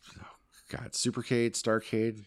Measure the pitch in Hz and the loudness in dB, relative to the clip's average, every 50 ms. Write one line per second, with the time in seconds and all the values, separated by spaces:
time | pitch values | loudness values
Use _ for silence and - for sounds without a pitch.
0 | - - - - - - - _ _ _ _ - _ - - - 120 - - - | -20 -20 -18 -18 -18 -18 -20 _ _ _ _ -20 _ -10 -10 -8 -8 -8 -6 -2
1 | - 127 113 123 117 - 127 117 117 117 - - - 117 110 113 - - - 110 | -2 0 0 -2 0 2 4 4 4 2 0 0 2 2 2 2 2 0 0 2
2 | 110 117 107 107 101 | 2 0 -2 -4 -10